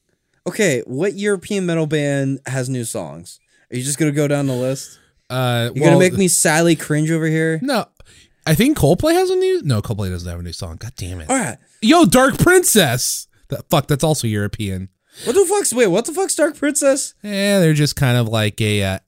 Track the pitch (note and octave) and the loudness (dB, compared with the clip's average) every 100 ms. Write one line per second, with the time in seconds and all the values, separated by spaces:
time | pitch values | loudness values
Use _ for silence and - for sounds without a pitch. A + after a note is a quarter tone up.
0 | _ _ _ _ - - F#3+ B2 - C3 | _ _ _ _ -10 -2 0 0 -4 -4
1 | G3 F3 G#3 F#3+ - G3+ F3 E3 D3+ D3+ | -4 -2 -2 -2 -4 -4 -2 -2 0 0
2 | C#3+ C#3 C3+ C3+ - C3+ B2+ B2+ A2+ G#2+ | 0 0 -2 -4 -6 -4 -4 -6 -6 -8
3 | D#2 D#2 F#2+ - _ _ - B2 C3+ C#3+ | -10 -12 -18 -20 _ _ -12 -8 -6 -2
4 | D3+ D3 C#3+ C#3+ C#3 B2 C3 C3+ - - | 0 0 0 0 -2 -2 -4 -4 -10 -20
5 | _ _ - B2+ B2 A#2+ A#2 C3+ E3 E3+ | _ _ -8 -2 0 0 -2 2 4 6
6 | F3+ F3+ F3+ - E3+ D#3 E3+ D#3 - D3+ | 4 4 2 2 2 4 4 2 0 0
7 | D#3 E3 D#3+ D#3+ D#3+ D#3+ C4+ A#3 - _ | 0 0 0 0 0 -2 -2 -2 -4 _
8 | - - _ _ - D#3+ C4 D4+ C#3 F3+ | -20 -20 _ _ 0 2 2 2 2 2
9 | D#4 F4 F#4 F#4 F#4 F#4 E3+ G#2+ - G2+ | 2 2 2 0 0 0 0 -2 -2 -6
10 | F#2+ F2+ F2+ E2+ F2 - F2+ E2 A2 - | -6 -6 -8 -10 -10 -12 -12 -12 -16 -14
11 | F2 F2+ D#2 C4 D#3 - _ - A3 F4 | -12 -10 -4 -4 -4 -8 _ -2 4 6
12 | B3 B3+ C4+ - E4+ F#4 F4+ G#3 C#3 B2 | 6 4 4 4 4 4 4 2 2 0
13 | - - - _ - B2 - D3+ - C#3 | -4 -6 -12 _ -12 -10 -2 -2 0 -2
14 | D#3+ D3+ A#2 G#2 G2+ - G2+ F#2 F#2 _ | 0 0 -2 -2 -4 -6 -8 -8 -12 _
15 | _ - G#3+ F4 F4 G4+ - A#3 G#3 F#3 | _ -10 -2 2 2 0 -2 0 2 2
16 | C#4+ D#4 F#4+ - D4+ - D4 C#4+ C#4 C4+ | -2 -4 -4 0 -2 0 -4 0 2 0
17 | - - G#3 G3 G3+ G3 D#3+ D3+ D3 - | -4 -12 -8 -2 2 4 4 4 0 0
18 | C3 A#2+ A2 A2 G#2+ - G#2+ G#2 F#2+ F#2+ | 2 2 0 0 -2 0 -2 0 -2 -4